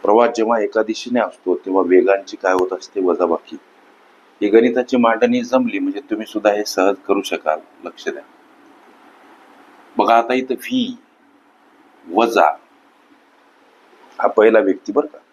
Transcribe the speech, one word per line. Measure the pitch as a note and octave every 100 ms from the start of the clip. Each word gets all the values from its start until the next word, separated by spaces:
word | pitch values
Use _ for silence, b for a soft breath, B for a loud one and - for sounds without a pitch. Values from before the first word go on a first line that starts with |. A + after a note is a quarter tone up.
प्रवास | - A2 A#2 A#2
जेव्हा | A2 A#2
एका | G#2 A2
दिशेने | A2 A2 A#2+ A#2+
असतो | G2+ - F#2 F2
तेव्हा | F#2+ F#2+ F2
वेगांची | F2+ F2+ G2 G2 -
काय | F#2+
होत | F#2 F#2
असते? | F#2 - G2+
वजाबाकी. | F2+ E2+ F2 E2 - - _ _ _ _ _ _ _ _
ही | G#2
गणिताची | A2 B2 B2 B2 B2+
मांडणी | A#2 A2+ A#2+ B2
जमली | A#2 C3 A#2+ G2+
म्हणजे | F#2 G2 -
तुम्ही | G#2+ A2
सुद्धा | G#2+ G#2
हे | G#2 G#2
सहज | - F#2+ G2 -
करू | G2+ F#2+
शकाल. | F2 D2+ D#2 - _
लक्ष | E2 - -
द्या. | - - _ _ _ _ _ - _ - _ - - _ - - - - -
बघा, | G#2 A#2
आता | A#2
इथं | B2+ B2+ B2
व्ही | - B2+ A2+ A#2+ _ _ _ _ _ _ _ _ _ _ -
वजा | F#2 A#2 G#2+ D#2 - _ _ _ _ _ _ _ _ _ _ _ _ _ _ - -
हा | G#2
पहिला | - G#2+ G#2+
व्यक्ती | F#2+ - -
बरं | A2 -
का | - _